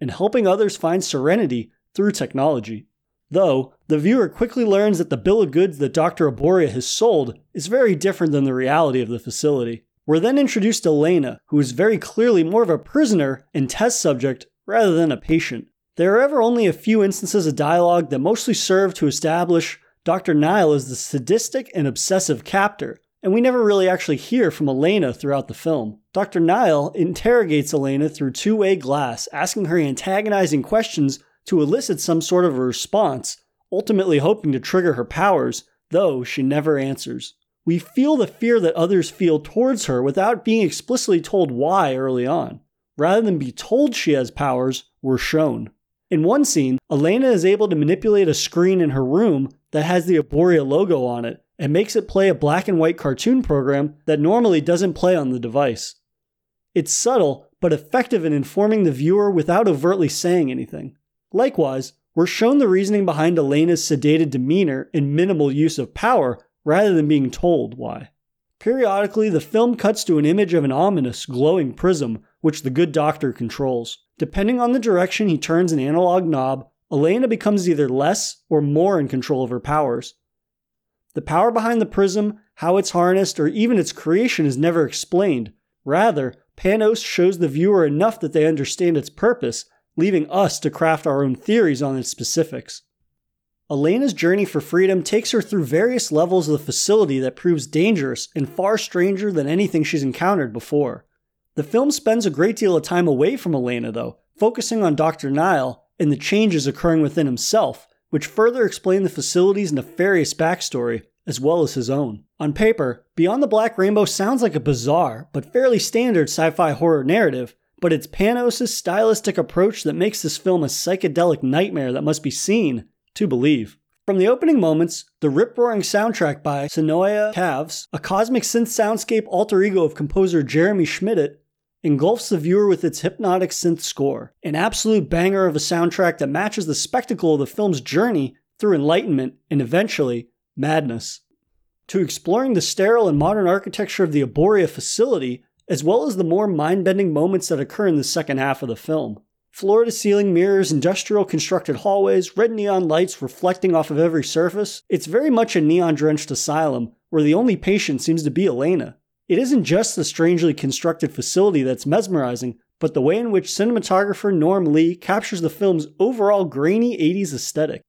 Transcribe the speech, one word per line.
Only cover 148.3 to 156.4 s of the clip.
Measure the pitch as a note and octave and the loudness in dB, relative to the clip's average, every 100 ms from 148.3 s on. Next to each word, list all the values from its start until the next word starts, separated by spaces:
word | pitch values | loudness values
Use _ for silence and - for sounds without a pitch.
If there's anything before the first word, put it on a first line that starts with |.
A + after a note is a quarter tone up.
| C3+ | -2
half | C3+ C3 | -2 -2
of | B2+ | -6
the | A2 | -8
film. | - D#3 A#2 G2+ _ _ _ | -4 -4 -4 -10 _ _ _
Floor-to-ceiling | - G3 G#3+ A#3 A3 G#3 G3+ G3+ | -6 2 4 2 0 0 2 4
mirrors, | E3+ F#3+ G3 F#3 | 2 4 2 2
industrial | D3+ D#3+ F#3+ - G#3 | 2 0 -2 0 0
constructed | F#3 D#3+ - C#3 - B2+ | 0 -2 -2 -2 -2 -4
hallways, | G#3 G3 G3 F#3+ F3+ F#3+ | 0 2 2 2 0 0
red | A3+ | 0
neon | A3 G3+ F#3+ E3+ | 0 -2 0 2
lights | D#3 F3+ - | 0 0 -4
reflecting | C3 - F3+ F#3 F#3 | -12 -2 -2 0 0
off | E3 D3+ | 0 0
of | D3+ | 0
every | E3+ D#3+ | 0 0
surface. | - D#3+ F3 G3 G3+ - - | -2 0 0 -2 -6 -8 -4
It's | F3 D3+ | -4 0
very | G#3 D4+ | 0 2
much | A3+ A3+ | 2 2
a | F3+ | 2
neon-drenched | D3+ F3 E3+ D3 D3+ D3+ - | 2 2 2 0 0 0 -4
asylum, | C3+ | -6